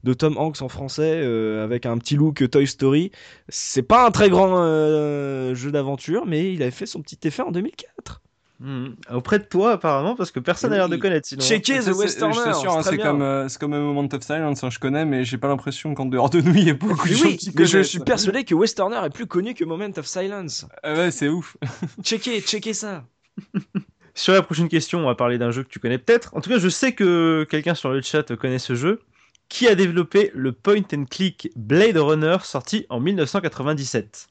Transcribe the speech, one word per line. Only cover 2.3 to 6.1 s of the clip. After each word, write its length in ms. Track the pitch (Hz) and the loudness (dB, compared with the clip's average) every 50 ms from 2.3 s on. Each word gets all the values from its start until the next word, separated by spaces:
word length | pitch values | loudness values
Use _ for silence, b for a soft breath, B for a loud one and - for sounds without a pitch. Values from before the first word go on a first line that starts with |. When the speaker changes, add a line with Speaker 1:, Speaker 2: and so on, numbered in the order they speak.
| 147 - 135 123 | 2 2 0 2
Speaker 1:
Toy 200 | - 143 139 135 | 4 2 2 2
Story. 420 | - _ 135 135 139 151 175 196 B B B B B B B B | 0 _ 2 2 4 2 0 -2 B B B B B B B B
C'est 340 | - - - - - 135 123 | -12 -10 -10 -2 -2 -2 2
pas 240 | - 214 247 247 | 4 6 6 6
un 60 | 233 196 | 6 6
très 180 | - 208 202 | 6 4 6
grand, 280 | 180 180 196 190 185 180 | 6 6 4 4 4 2
euh, 960 | 170 165 156 156 156 151 156 151 151 147 147 143 143 139 135 131 131 127 127 | 2 4 4 4 4 4 4 2 2 0 -2 -4 -4 -4 -4 -4 -4 -4 -4
jeu 160 | 123 123 143 143 | -4 -6 -2 -2
d'aventure, 520 | 147 135 135 139 135 - - | -2 0 -2 -4 -6 -4 -4